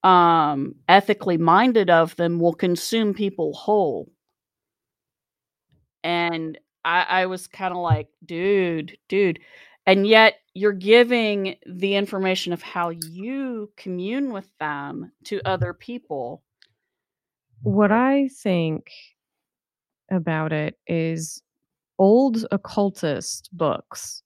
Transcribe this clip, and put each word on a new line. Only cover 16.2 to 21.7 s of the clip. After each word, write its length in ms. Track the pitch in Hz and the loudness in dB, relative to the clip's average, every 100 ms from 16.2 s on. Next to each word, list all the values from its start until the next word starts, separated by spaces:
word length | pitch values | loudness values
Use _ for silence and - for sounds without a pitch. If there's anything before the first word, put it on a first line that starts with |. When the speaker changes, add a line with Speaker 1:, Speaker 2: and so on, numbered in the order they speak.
| 120 - _ _ _ _ _ _ _ _ _ _ _ _ | -10 -12 _ _ _ _ _ _ _ _ _ _ _ _
Speaker 2:
What 300 | - 196 208 | -4 0 2
I 360 | 214 254 277 277 | 2 0 0 -2
think 640 | 262 220 180 160 156 - - - _ _ _ _ _ _ _ _ _ _ | -6 -4 -2 -2 -4 -10 -20 -20 _ _ _ _ _ _ _ _ _ _
about 420 | 185 165 156 156 | -4 -2 -4 -2
it 260 | 156 151 - _ | -4 -6 -8 _
is 540 | 170 165 165 160 - _ _ _ | -4 -2 -4 -8 -14 _ _ _